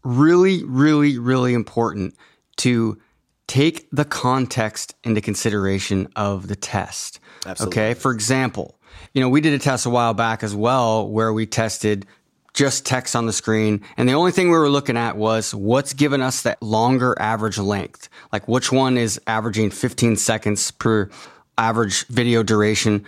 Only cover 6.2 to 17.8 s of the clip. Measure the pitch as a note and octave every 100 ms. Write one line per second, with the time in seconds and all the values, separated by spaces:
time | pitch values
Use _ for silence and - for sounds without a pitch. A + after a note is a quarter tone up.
6.2 | G2+ G2 F#2+ G2+ - G2+ - - - -
7.2 | - - - F#2 A2 A#2 A2 A#2+ C3+ A2+
8.2 | G#2 C3 C3 - - _ _ - - C#3
9.2 | B2+ C#3 D#3 C#3+ C#3+ B2+ B2 A#2+ A#2 G#2+
10.2 | A2+ A2 A2 G#2 A2+ C3 A#2 A2 G#2 G#2+
11.2 | A2+ A2 A2 - A2 - A2 G#2 G2 _
12.2 | _ _ _ - C#3 C3 - C3 - A#2+
13.2 | A#2 G#2 - A2 G#2+ G#2 - - B2 C#3
14.2 | F3+ F3 F3+ E3 D3 C#3+ C#3 A#2 A#2 G#2
15.2 | G#2+ A2+ G#2+ G#2+ G2+ B2+ C#3+ C3+ D3 C#3
16.2 | C3 - A#2 - A2 A2 A#2+ C3 B2 -
17.2 | G#2+ A2+ A2 G2+ G2+ G2+